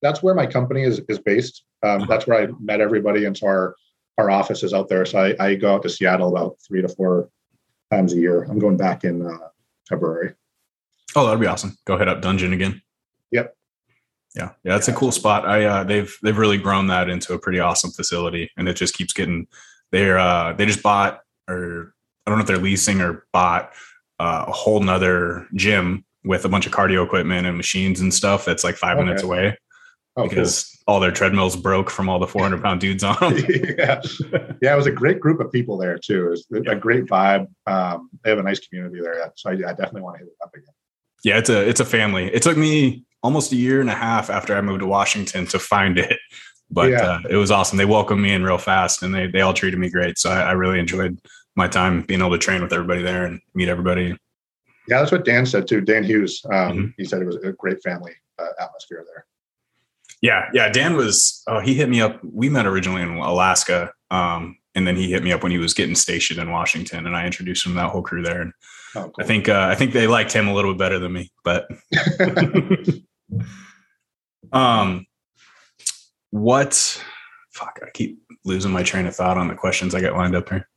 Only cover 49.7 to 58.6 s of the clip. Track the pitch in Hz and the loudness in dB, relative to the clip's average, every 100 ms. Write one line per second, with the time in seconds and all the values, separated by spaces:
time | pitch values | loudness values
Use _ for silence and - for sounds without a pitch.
49.7 | 90 90 90 87 90 87 92 90 92 92 | -2 -2 0 -2 -2 -2 0 0 2 2
50.7 | 92 87 92 92 90 _ - _ - 90 | 0 -2 -2 -4 -6 _ -20 _ -2 0
51.7 | 95 92 87 80 92 92 87 - 95 90 | 2 2 2 0 0 2 2 0 -2 0
52.7 | 87 87 87 87 92 90 87 _ 92 90 | -2 -2 -2 -2 -2 -4 -8 _ -4 -2
53.7 | 87 90 90 87 87 _ _ _ _ _ | 0 0 0 -2 -6 _ _ _ _ _
54.7 | _ - 123 143 180 - 120 127 101 95 | _ -8 -2 0 0 2 2 2 0 0
55.7 | 110 98 110 101 107 95 - - 98 90 | -2 2 0 2 2 0 -4 -4 -2 0
56.7 | 90 101 - 92 95 90 87 95 95 92 | -2 -4 -6 -6 -4 -4 -6 -8 -8 -6
57.7 | 95 95 87 87 85 _ _ 85 90 | -6 -6 -10 -12 -20 _ _ -12 -8